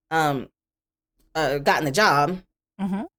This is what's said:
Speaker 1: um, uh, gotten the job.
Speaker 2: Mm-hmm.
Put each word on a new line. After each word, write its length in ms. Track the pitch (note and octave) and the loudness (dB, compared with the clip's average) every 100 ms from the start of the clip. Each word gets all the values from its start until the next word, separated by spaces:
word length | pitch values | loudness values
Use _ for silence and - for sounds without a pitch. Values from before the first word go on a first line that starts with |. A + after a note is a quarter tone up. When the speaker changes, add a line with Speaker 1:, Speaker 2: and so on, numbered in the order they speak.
| - | -6
Speaker 1:
um, 380 | D#3+ D3+ C3+ - _ _ _ _ _ _ _ _ | -2 0 -2 -6 _ _ _ _ _ _ _ _
uh, 240 | D#3+ C#3+ C#3+ | -4 -2 0
gotten 280 | D3 D#3+ D3 | 2 2 0
the 60 | |
job. 500 | C#3+ G#3+ C#3+ D3 F#3 - _ _ - | 2 4 4 2 -2 -10 _ _ -8
Speaker 2:
Mm-hmm. 240 | F#3+ F#3+ D4+ | -6 -6 -8